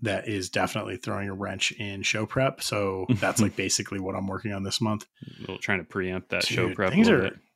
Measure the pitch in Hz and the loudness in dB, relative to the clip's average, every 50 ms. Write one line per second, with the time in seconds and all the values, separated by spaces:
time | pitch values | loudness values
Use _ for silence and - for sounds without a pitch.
0 | 117 107 98 95 - 110 104 98 92 87 - 104 - - - 110 101 101 98 92 | -2 -2 -2 -2 -2 -2 -4 -4 -2 -2 0 0 0 0 -2 -4 -4 -6 -8 -8
1 | - - 101 98 101 101 95 98 98 98 98 101 - - - - 107 101 98 98 | -6 -4 -4 -4 -4 -4 -4 -4 -4 -4 -4 -2 -2 -2 -2 -4 -6 -6 -6 -4
2 | 98 - - 107 107 - - 131 131 135 - - - - 110 104 101 98 95 95 | -2 -2 0 0 -2 0 0 2 2 2 0 -2 -4 -2 -2 0 0 0 0 0
3 | 92 - 123 98 98 95 92 - 107 98 - - 98 92 - - 104 - - 95 | 2 2 2 4 2 2 4 4 2 2 2 0 0 0 0 -2 -2 -4 -4 -4
4 | 95 95 95 98 98 95 95 92 - 104 101 98 95 95 - - 113 107 107 104 | -4 -4 -4 -4 -4 -4 -4 -4 -4 -4 -4 -4 -4 -2 -2 0 2 2 0 0
5 | - - _ - - - - - - 95 92 - - - 101 92 82 - - 101 | -4 -10 _ -20 -20 -18 -16 -12 -10 -10 -8 -4 -2 0 0 0 0 -4 -4 -4
6 | 92 92 92 92 - - 98 90 - - - - 90 90 92 104 101 92 - 196 | -2 -2 -2 -4 -4 -4 -2 0 0 0 0 0 0 0 2 2 2 4 6 6
7 | 226 226 180 127 95 - - - _ _ _ | 8 8 8 6 4 0 -4 -6 _ _ _